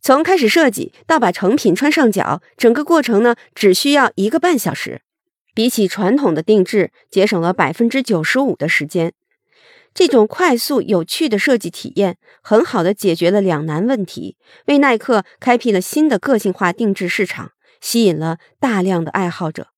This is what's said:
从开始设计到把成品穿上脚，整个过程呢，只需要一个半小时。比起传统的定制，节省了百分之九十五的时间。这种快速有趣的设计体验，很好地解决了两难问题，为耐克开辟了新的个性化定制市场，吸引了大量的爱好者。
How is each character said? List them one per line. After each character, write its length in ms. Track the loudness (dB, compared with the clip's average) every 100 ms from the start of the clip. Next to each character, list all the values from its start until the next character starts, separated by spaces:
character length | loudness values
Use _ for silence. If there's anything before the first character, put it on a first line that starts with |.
从 200 | 2 2
开 120 | 2 2
始 120 | 2
设 200 | 2 2
计 220 | 0 -10 _ _
到 120 | 0
把 120 | 0
成 240 | 0 0 0
品 180 | 0
穿 160 | 2 0
上 220 | 2 2
脚， 300 | 0 -4 -6 _ _
整 160 | 2
个 100 | 2
过 180 | 2 0
程 220 | 2 2
呢， 120 | 2 0 -8
只 200 | 0 2
需 200 | 2 2
要 180 | 2 2 0
一 140 | -2
个 120 | 0
半 180 | 0 0
小 140 | -2
时。 300 | -6 -10 -12 _ _ _ _ _
比 160 | -2 -2
起 180 | 0 -2
传 300 | 0 0 2
统 180 | 0 -2
的 80 |
定 220 | 2 2 2
制， 260 | 0 -2 _ _
节 160 | 0 0
省 140 | 0
了 140 | -2
百 180 | 0 -2
分 180 | 0 -2
之 140 | -2
九 180 | -2 -2
十 180 | 0 -2
五 180 | -2 -2
的 100 | -2
时 180 | -4 -2
间。 280 | -2 -2 -4 _ _ _ _ _ _ _
这 120 | 0 2
种 220 | 4 2
快 300 | 2 0 0
速 240 | -2 -4
有 200 | 0 -2
趣 280 | -2 -4 -2
的 100 | -2
设 180 | 0 0
计 120 | -2
体 240 | -12 -10 -2
验， 220 | -2 -2 _ _
很 220 | 2 2 2
好 180 | 0
地 100 | -2
解 220 | 0 -2 0
决 160 | 2
了 80 | 2
两 260 | 0 -2 -2
难 220 | -4 -2
问 180 | -2 -4
题， 300 | -10 -14 -16 _ -14 0
为 140 | 2
耐 180 | 4 2
克 260 | 0 -2 -2 _
开 180 | 0 0
辟 140 | 2
了 80 | 0
新 300 | 0 0 2
的 100 | 0
个 180 | 0 0
性 140 | 0
化 220 | -2 -4
定 200 | -2 -2
制 140 | -2 -4
市 180 | -4 -4
场， 280 | -6 -14 _ _ _
吸 240 | -4 2
引 160 | 2 2
了 200 | -4 -6 _ _
大 220 | -2 0
量 240 | 0 -2 -2
的 60 |
爱 180 | -4 -4
好 200 | -4 -8
者。 180 | -8 -16